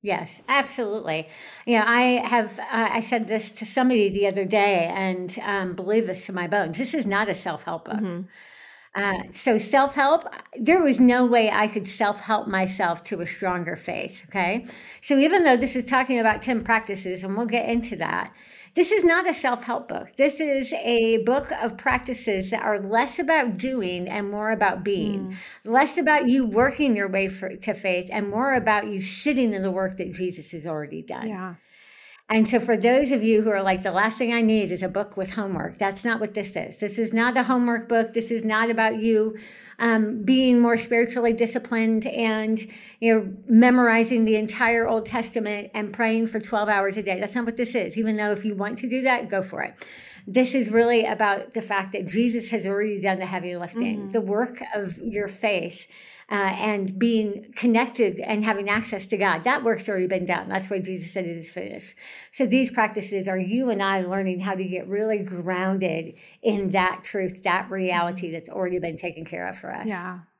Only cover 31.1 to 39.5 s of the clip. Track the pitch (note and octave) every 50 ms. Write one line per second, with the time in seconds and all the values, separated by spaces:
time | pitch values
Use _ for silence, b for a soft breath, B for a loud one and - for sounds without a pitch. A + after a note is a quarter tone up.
31.1 | - - - A3 G#3+ F#3 F#3 F#3 F3 - B B B B B B B B B B
32.1 | B B B _ G#3+ A3 A3 A3 A#3 A#3 A3+ - A#3 G3+ F#3 A#3 B3 C4+ D4 B3
33.1 | C#4 A#3 G#3 A3+ A3+ G#3+ G#3+ A3+ G#3 G3 G3 F#3+ F#3+ F#3 F#3+ G3+ E3+ F#3 G3+ A3+
34.1 | A3 - B3+ A#3 A#3 A#3 A#3 A3 A3 A3 G3+ E3 F3+ F3 F#3 F#3 F#3 G3 G#3 G3+
35.1 | - - F#3+ F#3+ - - G#3 G3 F#3+ - - F3 - - G#3 G3 G3 G3 - A#3+
36.1 | A3+ A3+ A3 G#3+ G#3+ G#3+ G3 G3 - F#3 - - - - G#3+ G3+ G3+ A3+ A3+ A3+
37.1 | - A3+ A#3 B3 A#3+ C4 B3+ - C4 B3 A#3+ A#3+ A#3+ A3+ A#3 - A#3+ A3+ A3+ A3+
38.1 | - A#3 A3+ A3+ A#3 A3+ A3 A3 G#3+ G#3+ A3+ A#3 A#3 A3+ A3 A3 A3+ A3+ G#3+ A3+
39.1 | A3+ G#3+ G#3+ A3 A3 B B B